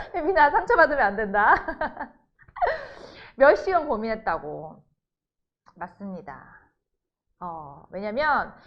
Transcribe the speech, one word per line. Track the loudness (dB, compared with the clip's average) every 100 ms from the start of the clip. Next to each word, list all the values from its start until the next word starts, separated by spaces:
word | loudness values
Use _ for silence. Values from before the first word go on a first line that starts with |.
| -4
효빈아, | -4 0 4 4
상처받으면 | 4 2 6 6 4
안 | 0 0
된다. | -2 2 4
<laughs> | 4 0 -6 -8 -8 -16 _ _ _ -20 -4 -2 -2 -10 -18 -20 -20 -20 4
몇 | 4 4
시간 | 0 -2 -2
고민했다고. | -4 -4 -6 -4 -6 -8 -12 -14 -18 _ _ _ _ _ _ _ _ _ -16
맞습니다. | -16 -12 -14 -12 -14 -18 -20 -20 _ _ _ _ _ _ _ _
어, | -12 -12 -14 -18 -14
왜냐면 | -10 -6 -2 0 0 -2 -12